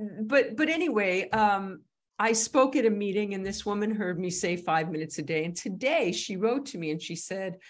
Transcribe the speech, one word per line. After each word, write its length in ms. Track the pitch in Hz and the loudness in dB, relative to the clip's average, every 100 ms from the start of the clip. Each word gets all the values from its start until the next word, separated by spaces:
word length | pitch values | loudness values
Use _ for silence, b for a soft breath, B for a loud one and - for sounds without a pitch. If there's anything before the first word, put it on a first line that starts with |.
| 208 208 | -10 -6
but, 340 | 214 277 - 220 | 2 4 4 2
but 100 | 311 | 0
anyway, 600 | 320 349 214 196 180 196 | 2 2 2 2 2 0
um, 520 | 220 214 196 190 185 - _ _ - | 2 4 2 -2 -10 -16 _ _ 0
I 160 | 220 | 2
spoke 420 | 220 - 285 269 277 | 2 2 4 4 4
at 100 | 226 | 2
a 40 | |
meeting 440 | 208 202 190 208 | 2 0 0 -2
and 120 | 196 190 | -2 -4
this 200 | 196 208 | -4 -4
woman 300 | 208 208 214 | -2 0 0
heard 240 | 185 175 | -2 -2
me 100 | 180 | -2
say 280 | 175 180 175 | -2 -2 -2
five 340 | 170 160 160 | 0 0 0
minutes 280 | 156 156 - | -4 -6 -6
a 20 | |
day. 240 | 143 160 165 | -4 -2 -2
And 100 | 170 | -4
today 560 | - 190 254 320 196 | -6 -2 0 2 2
she 240 | 170 - 190 | -2 -4 -2
wrote 280 | 220 269 277 | 0 0 -4
to 100 | 180 | -6
me 140 | 160 | -4
and 100 | 160 | -4
she 140 | - 170 | -6 -10
said, 420 | - 190 190 180 b | -8 -6 -6 -8 b